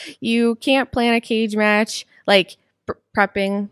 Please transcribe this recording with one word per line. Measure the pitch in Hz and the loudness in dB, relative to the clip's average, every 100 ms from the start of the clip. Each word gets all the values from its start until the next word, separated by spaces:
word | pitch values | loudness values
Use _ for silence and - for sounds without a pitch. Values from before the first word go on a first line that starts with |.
| - - | -18 -10
You | 220 233 233 | -2 0 0
can't | 226 - 269 254 | 0 0 0 0
plan | 262 233 | 0 0
a | 233 | 0
cage | - 220 220 214 | 0 -2 -2 0
match, | 214 208 220 - - _ - | 2 2 0 -6 -14 _ 2
like, | 196 175 - _ _ - | 2 2 -6 _ _ -14
pr-, | - _ - | -14 _ -2
prepping, | 196 202 196 202 202 | -2 -2 -4 -4 -6